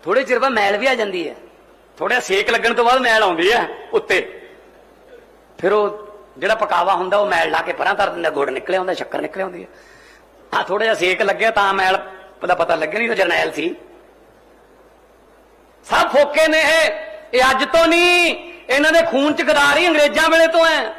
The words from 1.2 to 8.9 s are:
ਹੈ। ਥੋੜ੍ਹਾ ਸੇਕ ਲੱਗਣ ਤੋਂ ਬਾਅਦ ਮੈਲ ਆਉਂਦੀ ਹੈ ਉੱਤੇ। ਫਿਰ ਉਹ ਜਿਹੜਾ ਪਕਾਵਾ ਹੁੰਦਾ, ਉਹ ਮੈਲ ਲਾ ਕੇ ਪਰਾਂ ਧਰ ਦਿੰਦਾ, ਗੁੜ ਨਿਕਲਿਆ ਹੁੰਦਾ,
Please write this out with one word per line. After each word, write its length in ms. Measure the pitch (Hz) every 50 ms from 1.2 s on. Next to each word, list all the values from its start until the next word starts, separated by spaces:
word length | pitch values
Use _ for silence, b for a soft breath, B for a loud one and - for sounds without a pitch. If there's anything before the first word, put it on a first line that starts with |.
| 165 143
ਹੈ। 60 | 120 - - - - - _ _ - _ _ _ _ -
ਥੋੜ੍ਹਾ 220 | 156 196 233 247
ਸੇਕ 300 | - - 185 196 208 233
ਲੱਗਣ 240 | 233 226 190 226 233
ਤੋਂ 120 | 240 240
ਬਾਅਦ 160 | 233 247 262
ਮੈਲ 220 | 254 240 220 220 220
ਆਉਂਦੀ 280 | 190 175 160 170 190
ਹੈ 160 | 190 - 180 156 - - - - -
ਉੱਤੇ। 560 | 220 - - 202 180 - - - - - - - - - - - - - - - _ - - - - - _ - _ _ _ _ _
ਫਿਰ 160 | - 180 208
ਉਹ 340 | 214 208 202 202 - - - - - - - _ -
ਜਿਹੜਾ 180 | 139 196 220
ਪਕਾਵਾ 380 | 214 208 - 190 175 175 185 196
ਹੁੰਦਾ, 240 | 175 180 185 190 208
ਉਹ 100 | 208 -
ਮੈਲ 240 | 175 165 165 160
ਲਾ 100 | 156 160
ਕੇ 120 | 165 - 165
ਪਰਾਂ 220 | - 143 185 196
ਧਰ 140 | 202 202 185
ਦਿੰਦਾ, 200 | - 170 170 160
ਗੁੜ 200 | 147 139 139 135
ਨਿਕਲਿਆ 300 | 127 131 - - 180 190
ਹੁੰਦਾ, 140 | 185 185